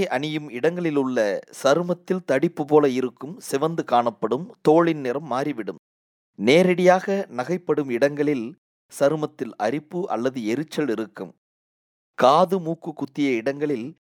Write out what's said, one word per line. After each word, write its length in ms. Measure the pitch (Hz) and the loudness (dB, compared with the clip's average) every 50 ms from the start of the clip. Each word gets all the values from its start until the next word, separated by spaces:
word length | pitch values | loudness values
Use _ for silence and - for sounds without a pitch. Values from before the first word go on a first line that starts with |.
| 196 - | 2 0
அணியும் 400 | 120 131 147 156 151 156 151 147 | -2 -4 -2 -4 -4 -6 -6 -8
இடங்களில் 500 | 110 123 127 165 175 180 175 165 147 143 | -4 -2 0 0 0 0 -2 0 0 0
உள்ள 160 | 135 131 127 120 107 101 92 82 - - | 0 2 2 2 2 2 0 -2 -6 -12
சருமத்தில் 720 | - - - 135 143 165 175 175 175 175 _ - 185 185 175 | -6 0 2 2 2 2 2 -2 -4 -4 _ -4 -4 -2 0
தடிப்பு 400 | - 135 135 151 170 - - 147 | 0 0 2 0 0 -2 -4 0
போல 200 | 135 151 151 147 139 | 4 4 6 6 4
இருக்கும், 440 | 123 127 127 123 120 - 127 143 190 262 | 2 0 -2 -4 -6 -10 -14 -14 -14 -14
சிவந்து 440 | - - - 135 147 160 170 165 - | -8 -6 -4 -2 -2 -2 -2 -4 -2
காணப்படும், 640 | - 123 120 120 120 110 - - 107 117 139 180 233 - _ | 0 2 2 2 0 -2 -4 -2 -2 -2 -4 -4 -8 -14 _
தோலின் 400 | - 151 151 170 170 165 160 151 | 2 4 4 6 4 2 0 -2
நிறம் 260 | 135 123 120 143 165 143 | -4 -6 -6 -6 -6 -6
மாறிவிடும். 540 | 120 127 147 151 139 113 104 95 90 - _ _ _ _ _ _ _ _ _ _ _ - | -4 -4 -4 -4 -6 -6 -8 -10 -10 -12 _ _ _ _ _ _ _ _ _ _ _ 0
நேரடியாக 800 | 98 117 143 170 185 180 180 170 180 180 180 190 185 202 196 196 190 - | 4 4 6 6 6 4 4 4 6 6 6 6 2 0 -2 -2 -4 -6
நகைப்படும் 600 | 120 123 127 139 175 180 180 - 151 143 147 135 | -6 -6 -4 -4 -4 -4 -2 -2 -2 -2 -2 -2
இடங்களில் 560 | 120 113 135 143 147 143 147 147 147 127 110 123 160 _ _ _ _ _ _ _ | 0 2 2 2 2 0 -2 0 -2 -2 -4 -8 -12 _ _ _ _ _ _ _
சருமத்தில் 640 | - - 143 143 156 156 151 147 - - 135 113 - - | -2 0 0 0 2 0 -4 -6 -8 -10 -12 -10 -6 -4
அரிப்பு 440 | 101 110 127 156 147 - 185 175 180 | -2 -2 -2 -4 -6 -8 -8 -8 -6
அல்லது 320 | - 107 110 120 135 131 131 110 | -4 -4 -2 -2 -2 -4 -4 -4
எரிச்சல் 460 | 107 117 135 160 - - - 151 131 | -2 -2 -4 -4 -6 -6 -4 -4 -2
இருக்கும். 420 | 110 104 110 98 - - 95 85 - _ _ _ _ _ _ _ _ _ _ _ _ _ _ _ _ - | -4 -4 -6 -8 -10 -14 -16 -16 -16 _ _ _ _ _ _ _ _ _ _ _ _ _ _ _ _ 2
காது, 380 | 127 127 147 165 185 175 190 190 | 4 4 6 4 2 2 0 -2
மூக்கு 320 | 160 160 165 160 - 170 | -4 -6 -8 -8 -10 -12
குத்திய 360 | 151 - 143 127 - 151 143 139 | -10 -10 -10 -8 -4 -2 -2 0
இடங்களில் 520 | 127 113 110 139 139 143 151 147 143 113 117 147 170 _ _ _ _ _ | 0 0 -2 -4 -4 -4 -4 -4 -4 -4 -6 -10 -14 _ _ _ _ _